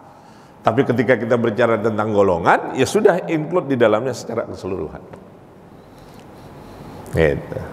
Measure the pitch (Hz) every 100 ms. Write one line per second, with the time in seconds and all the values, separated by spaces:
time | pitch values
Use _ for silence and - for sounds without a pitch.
0 | - - - - - - 120 113 131 120
1 | 113 113 117 120 117 107 117 113 113 107
2 | 107 101 98 85 110 220 - 127 123 208
3 | 214 175 170 160 151 180 139 127 113 107
4 | 131 120 - 117 104 95 95 92 76 73
5 | - - - - - - - - - -
6 | - - - - - - - - - -
7 | - 85 78 69 - - -